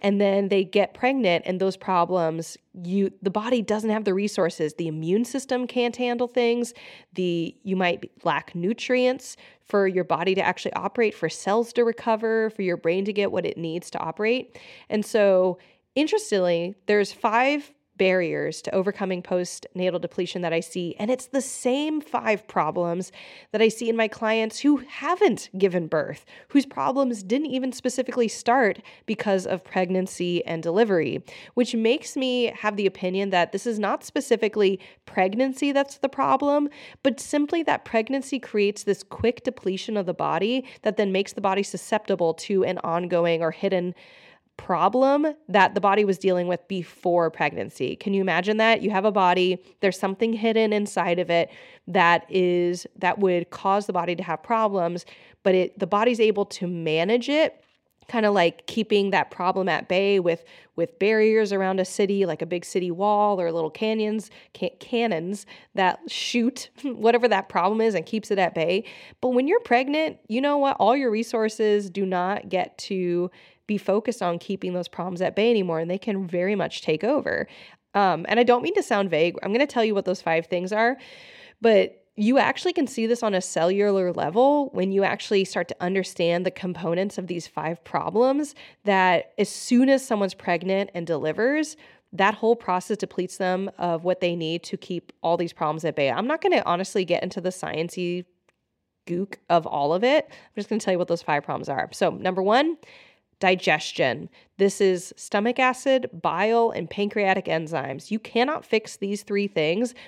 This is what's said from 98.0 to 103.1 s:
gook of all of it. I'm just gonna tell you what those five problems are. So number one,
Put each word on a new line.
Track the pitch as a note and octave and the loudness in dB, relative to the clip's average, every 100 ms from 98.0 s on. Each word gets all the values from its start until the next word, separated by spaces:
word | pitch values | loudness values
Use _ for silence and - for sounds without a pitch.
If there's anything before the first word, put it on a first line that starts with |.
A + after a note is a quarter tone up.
| F3 F3 F3 _ _ _ _ _ _ _ - | -4 -6 -8 _ _ _ _ _ _ _ -8
gook | E3+ G3 - - | -6 -6 -8 0
of | E3+ D#3+ | 0 2
all | D3 C#3+ | -2 0
of | F3 A#3+ | 2 2
it. | D4+ - | 2 0
I'm | - - - | -8 -14 -12
just | G3+ | -6
gonna | G#3+ | -4
tell | - | 0
you | F3+ | 0
what | F3+ | 0
those | E3+ | -2
five | - D3 | 0 -2
problems | - C#3+ - | -2 -6 -4
are. | C3+ - | -4 -4
So | - F3+ | 0 0
number | - F#3 F3+ | 0 -2 0
one, | F#3+ A#3+ D#4 D#4+ - - - | 2 4 2 -2 -10 -20 -20